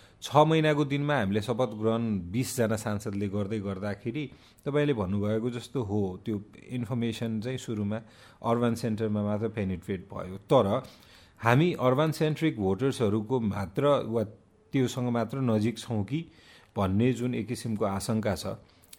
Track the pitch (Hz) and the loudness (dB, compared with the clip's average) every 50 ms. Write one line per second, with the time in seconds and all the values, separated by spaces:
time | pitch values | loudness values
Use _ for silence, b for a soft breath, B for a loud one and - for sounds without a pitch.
0 | B B B B - - - 147 151 156 160 160 156 156 151 147 151 135 139 139 | B B B B -8 2 6 6 6 6 6 4 4 4 4 2 2 0 0 -2
1 | 143 147 147 135 107 95 98 110 104 - 120 107 107 104 107 107 107 113 113 117 | 0 0 0 2 2 2 0 0 0 0 0 0 0 -2 -2 -2 0 0 0 2
2 | 117 113 107 95 85 87 90 117 127 - - - 117 107 110 107 - 113 104 101 | 0 0 0 -2 -2 -2 -2 -2 -2 -2 0 0 2 2 2 0 -2 -2 -4 -4
3 | - - 98 101 101 101 95 104 104 98 110 110 95 101 98 92 98 104 101 95 | -4 -4 -4 -4 -4 -2 -2 -2 -2 -2 -4 -4 -4 -4 -6 -4 -4 -6 -6 -6
4 | - 117 113 151 147 123 B B B B B B B 147 139 147 147 147 143 113 | -6 -6 -6 -6 -6 -8 B B B B B B B -2 0 2 2 2 2 0
5 | 98 90 98 101 101 104 110 113 110 127 120 120 110 - - 139 117 98 101 107 | 0 -2 0 0 0 0 0 0 0 -2 -4 -6 -10 -8 -6 -6 -4 -2 0 0
6 | 101 92 92 95 - 117 107 101 101 - - - - - - 127 120 101 131 120 | 0 -2 -4 -6 -6 -4 -4 -4 -6 -10 -18 -20 -16 -10 -8 -6 -6 -4 -4 -2
7 | 117 117 110 - 120 113 113 110 107 123 131 123 - - 117 104 104 101 107 113 | -2 -2 -2 -4 -4 -4 -4 -4 -4 -6 -6 -8 -6 -6 -4 -2 -2 -2 -2 -4
8 | 110 B B B B B B B B 113 117 120 120 120 117 113 - 120 110 107 | -8 B B B B B B B B 0 2 2 2 2 0 0 -2 -2 -2 0
9 | 113 107 107 104 104 104 104 104 110 110 107 120 101 95 92 85 - - 98 90 | 0 0 0 0 0 0 0 0 -2 -2 -2 -2 -2 -2 -2 -4 -4 -4 -6 -6
10 | 87 - 104 - 92 92 92 95 - - 156 131 107 95 104 131 131 B B B | -6 -10 -10 -10 -10 -10 -10 -10 0 4 6 6 6 6 2 -2 -2 B B B
11 | B B B B B B B B - 113 120 127 160 180 160 - 123 127 127 131 | B B B B B B B B 2 4 6 6 6 4 2 2 2 2 4 4
12 | 156 160 147 - 160 156 156 - 160 156 143 110 101 95 98 95 127 135 123 - | 2 2 2 0 0 0 0 0 0 -2 0 2 2 0 2 2 2 0 0 2
13 | 123 104 98 113 107 107 131 131 113 104 95 101 98 82 - - 135 143 143 123 | 2 2 2 2 0 0 -2 0 0 0 -2 -2 -4 -6 -2 0 2 4 4 2
14 | - - 110 117 107 104 - - _ _ _ _ _ _ - 139 127 117 - 131 | 0 0 0 -2 -2 -2 -6 -18 _ _ _ _ _ _ 0 0 0 2 0 -2
15 | 123 123 120 117 113 113 - 139 135 123 110 107 107 113 107 - - - 120 107 | -2 -2 0 0 -2 -2 -2 -2 0 2 2 4 2 2 -2 -2 -6 -4 -2 -2
16 | 98 - 131 160 165 - B B B B B B B B B - 101 92 95 101 | -2 -2 -2 -4 -4 -6 B B B B B B B B B -2 0 2 2 4
17 | 117 127 127 117 120 127 123 117 107 101 123 110 - 117 110 98 110 98 95 98 | 4 4 2 0 -2 -4 -2 -4 -4 -4 -6 -6 -6 -4 -2 -2 -2 -2 -2 -2
18 | - - 113 110 104 110 95 92 - 95 - - - B B B B B B | -4 -2 -2 -2 0 -2 -2 -2 -4 -8 -8 -10 -12 B B B B B B